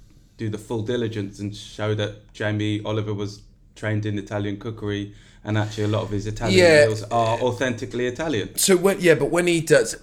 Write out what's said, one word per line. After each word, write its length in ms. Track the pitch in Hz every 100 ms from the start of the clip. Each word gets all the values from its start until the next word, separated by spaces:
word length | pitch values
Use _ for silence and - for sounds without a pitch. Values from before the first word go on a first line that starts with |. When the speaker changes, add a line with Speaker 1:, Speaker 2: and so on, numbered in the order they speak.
| - - - -
Speaker 1:
do 100 | 113
the 100 | 104
full 240 | - 117
diligence 560 | 107 123 113 107 98 -
and 160 | 101
show 400 | 104 - - 107
that 380 | 104 104 - -
Jamie 500 | - 107 104 107 104
Oliver 300 | 104 110 107
was 280 | 101 101 - - _ _ -
trained 300 | 107 107 107
in 120 | 101
Italian 400 | 98 104 101 101
cookery, 560 | 120 110 104 101 101 - - -
and 140 | - 107
actually 280 | 107 107
a 40 | 104
lot 140 | 107
of 80 | 92
his 160 | 101 107
Italian 320 | 107 117 185
Speaker 2:
Yeah. 260 | 175 151 147
Speaker 1:
meals 160 | 110
are 340 | - 117 113 117
authentically 680 | 127 110 131 117 127 120 123
Italian. 500 | 123 160 117 90 -
Speaker 2:
So 200 | - 180
when, 240 | 185 196
yeah, 140 | 175
but 160 | 143 139
when 160 | 170 180
he 160 | 170
does, 320 | 156 143 113 -